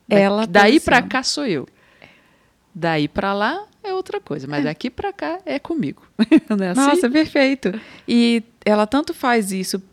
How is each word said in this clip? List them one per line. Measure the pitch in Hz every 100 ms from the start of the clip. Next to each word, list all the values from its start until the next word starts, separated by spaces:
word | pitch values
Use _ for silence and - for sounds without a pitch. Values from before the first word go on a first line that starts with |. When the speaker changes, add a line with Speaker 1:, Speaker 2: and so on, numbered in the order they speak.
| -
Speaker 1:
Da-, | 208
Speaker 2:
Ela | 196 208 220
Speaker 1:
daí | 190 202 294
pra | - 262
Speaker 2:
posiciona. | 190
Speaker 1:
cá | 262
sou | 254 -
eu. | 285 151 - _ _ _ - _ _ _ _ _ _
Daí | 170 170 160 147
pra | - 202
lá | 202 214 349 415 _
é | 415
outra | 370 370 403
coisa, | - 147 131
mas | 294
Speaker 2:
É. |
Speaker 1:
daqui | 285 160 247
pra | - 403
cá | 370 302 339 330
é | 277
comigo. | - 339 151 - _ -
<laughs> | 226 311 -
Não | -
é | 180
assim? | 185
Speaker 2:
Nossa, | 277 330 247
perfeito. | 294 311 294 269 269 196 214 - - -
E | 233 233 233 220 _
ela | - 208 214
tanto | 277 311
faz | 339 262 240 196
isso | 190 185 196 -